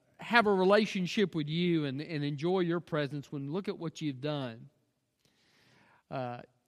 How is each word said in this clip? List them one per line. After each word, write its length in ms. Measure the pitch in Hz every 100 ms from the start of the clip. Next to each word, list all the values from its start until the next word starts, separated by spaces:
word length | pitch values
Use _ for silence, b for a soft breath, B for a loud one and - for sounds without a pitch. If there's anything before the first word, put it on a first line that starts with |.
| _ -
have 280 | - 233 208
a 60 |
relationship 840 | 190 185 208 214 196 175 - 190 165
with 140 | 151
you 340 | 165 175 165
and, 180 | 143 131
and 220 | 156 156
enjoy 360 | 143 143 165 190
your 180 | 175 170
presence 500 | - 156 139 143 -
when 220 | 147 139
look 160 | 180 196
at 100 | 165
what 220 | 160 -
you've 220 | 156 127
done?" 480 | 147 147 127 113 139 _ _ _ _ _ b b b b b b b b _
Uh, 320 | 147 123 120 - _